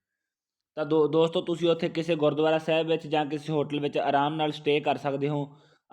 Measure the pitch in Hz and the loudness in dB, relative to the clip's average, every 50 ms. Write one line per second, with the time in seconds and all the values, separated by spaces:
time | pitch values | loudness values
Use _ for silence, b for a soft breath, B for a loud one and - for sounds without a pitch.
0 | _ _ _ _ _ _ _ _ _ _ _ _ _ _ - 151 156 147 156 160 | _ _ _ _ _ _ _ _ _ _ _ _ _ _ -8 -6 -2 2 4 4
1 | 151 143 147 160 165 165 165 180 - 175 170 160 170 170 165 165 175 160 - 160 | 4 4 4 4 4 4 2 -2 -2 -2 -4 0 2 0 2 2 0 -4 -2 -4
2 | 160 165 170 160 147 151 143 147 156 156 160 160 160 - 160 165 160 160 160 160 | -2 -2 0 2 2 2 2 2 2 2 2 0 0 0 0 0 0 0 -2 -2
3 | 165 147 151 151 151 135 156 147 143 156 160 147 139 147 147 147 143 143 143 151 | -2 -2 -2 -2 -2 -2 -6 -8 -4 -2 -2 -2 -2 -2 -2 -4 -2 -2 -2 -2
4 | - 139 143 139 143 151 156 156 156 151 147 - - 147 143 151 147 151 139 143 | 0 2 2 2 2 0 0 -2 -2 -2 -2 -2 0 0 0 2 2 0 -2 -2
5 | - 143 135 139 139 147 151 147 143 143 b b b b b b b - | -2 -4 -2 -2 -2 -2 -2 -2 -4 -6 b b b b b b b 0